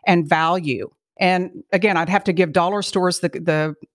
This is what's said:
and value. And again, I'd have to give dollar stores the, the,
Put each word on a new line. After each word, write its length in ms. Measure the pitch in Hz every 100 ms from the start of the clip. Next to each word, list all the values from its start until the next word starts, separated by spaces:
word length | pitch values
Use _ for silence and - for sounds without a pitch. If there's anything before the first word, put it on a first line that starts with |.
and 240 | - 175 151
value. 600 | 165 160 185 156 123 - _ _ -
And 420 | 185 185 185 - -
again, 240 | 196 208 175
I'd 120 | 165
have 160 | 196
to 80 | -
give 200 | 175 175
dollar 300 | 165 175 202
stores 380 | 190 196 180 175
the, 80 | 175
the, 480 | - 165 156 156 147 -